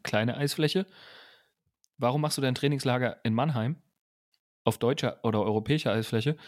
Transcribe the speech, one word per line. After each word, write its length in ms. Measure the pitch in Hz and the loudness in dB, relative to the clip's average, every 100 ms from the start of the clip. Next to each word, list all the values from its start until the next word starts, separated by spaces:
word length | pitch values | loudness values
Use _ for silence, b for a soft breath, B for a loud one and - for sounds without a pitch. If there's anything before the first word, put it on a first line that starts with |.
kleine 340 | - 107 117 135 | -2 0 0 -2
Eisfläche. 480 | 143 - 151 185 196 B B B B B B B _ _ _ - | -4 0 0 0 -4 B B B B B B B _ _ _ -2
Warum 240 | 120 147 | 0 0
machst 160 | 151 - | -2 0
du 40 | |
dein 140 | 135 127 | 0 0
Trainingslager 680 | 139 139 131 123 120 - | 0 0 0 0 0 -2
in 100 | 117 | -2
Mannheim 480 | 113 156 123 117 165 _ _ _ _ _ _ _ _ | 0 0 0 -2 -4 _ _ _ _ _ _ _ _
auf 140 | 113 - | -2 2
deutscher 460 | 120 - 123 - | 0 0 -2 -2
oder 180 | 113 107 | 0 2
europäischer 500 | 101 107 107 151 123 | 2 0 0 0 2
Eisfläche? 460 | 110 113 113 131 156 | -2 0 0 0 -4